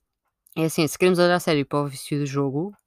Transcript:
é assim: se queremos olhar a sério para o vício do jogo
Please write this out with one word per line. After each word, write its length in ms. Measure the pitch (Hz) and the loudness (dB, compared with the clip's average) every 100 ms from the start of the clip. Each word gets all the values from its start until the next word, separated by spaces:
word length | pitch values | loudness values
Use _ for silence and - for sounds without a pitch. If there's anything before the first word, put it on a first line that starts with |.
| _ _ _ _ _ - | _ _ _ _ _ -2
é 80 | 160 | -2
assim: 200 | - 151 | 0 0
se 120 | - | 2
queremos 220 | 185 175 | 2 4
olhar 160 | 175 180 | 4 2
a 40 | |
sério 260 | - 151 139 | 2 0 0
para 140 | 147 | -2
o 80 | 143 | -4
vício 320 | 135 - 147 | -6 -6 -4
do 60 | 143 | -2
jogo 500 | 139 139 139 196 202 | -2 -2 -2 -6 -10